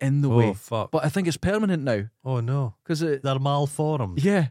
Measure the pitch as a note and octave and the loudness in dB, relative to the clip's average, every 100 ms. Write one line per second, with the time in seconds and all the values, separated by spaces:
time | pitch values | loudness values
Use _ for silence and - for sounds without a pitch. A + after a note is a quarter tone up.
0 | C3+ C#3+ C#3 A#2 G#2+ F#2+ - A2+ G#2 D#3+ | 0 2 4 6 4 2 -6 -6 -2 -2
1 | D3+ - F#3 - F3 G#3 G#3 E3+ C3+ G#2+ | 0 0 -2 -2 -2 0 0 0 0 -2
2 | G#2 _ C3 B2+ A#2 C#3 B2+ - - D#3 | -4 _ -4 -2 -2 -2 -4 -6 -6 -2
3 | D#3+ C#3 C#3 C3 C#3 C#3+ C#3+ - D3+ D3+ | 0 -2 0 0 0 0 0 -2 -2 -2
4 | G2+ F2+ E3+ G3+ C#3+ | -2 0 2 2 0